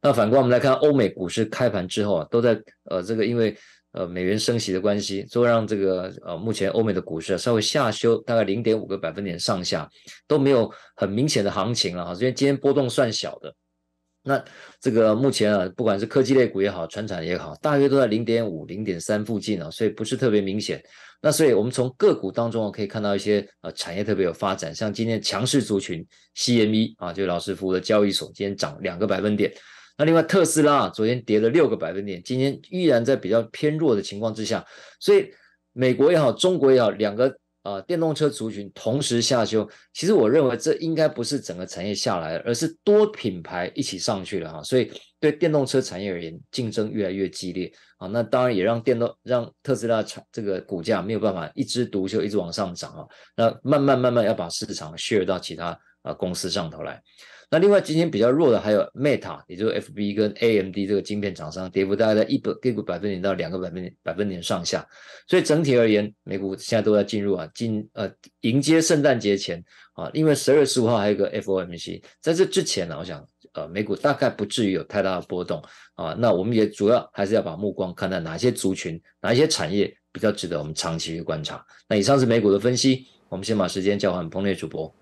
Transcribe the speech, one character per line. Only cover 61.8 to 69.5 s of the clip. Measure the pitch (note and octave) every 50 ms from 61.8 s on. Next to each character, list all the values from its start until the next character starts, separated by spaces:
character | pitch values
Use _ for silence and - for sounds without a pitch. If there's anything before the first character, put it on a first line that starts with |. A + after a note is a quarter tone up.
| G2
幅 | F#2+ G2+
大 | G2 A2+
概 | A2 G#2+
在 | G#2+ -
一 | - F2+ -
个 | - A2 - - - B2+ A#2 G#2 G2+
百 | - F2 E2+
分 | F#2+ G#2
点 | G2 F#2
到 | F2+ G2 F#2+
两 | F2+ F2 D#2+
个 | F2+ F#2
百 | F2+ F2+
分 | E2 F#2 F2+
点， | D#2+ - _ _
百 | - E2
分 | F2+ G#2
点 | G2+ F#2 F2 F2
上 | - A2 F2+ E2+
下。 | - - F2 - _ _ - - - - - _ _
所 | - F#3
以 | E3+
整 | - D3+ D#3 E3+
体 | C#3 C3
而 | B2 A#2
言， | A2+ G#2+ G#2 G#2 G#2+ - _ _
美 | - F#2+ G2
股 | G2 F#2+ F#2+
现 | F#2 - - A#2 A2
在 |
都 | G#2 G#2+ G#2+
在 | G#2 G2+
进 | G2+ - G#2+ G2+
入 | G2+ G2
啊， | F2+ E2 D#2 _
进-， | - A#2+ A#2 A2 G#2+ G#2+ - _
呃， | - G#2+ F#2+ - _ _ - _ _
迎 | - A#2 A#2 C#3
接 | C3+ C#3+ D#3+ E3
圣 | D#3+ D#3+ E3+ D3+ C#3
诞 | D3 C3 A#2+
节 | G#2+ G2+ G2+
前 | G2 - -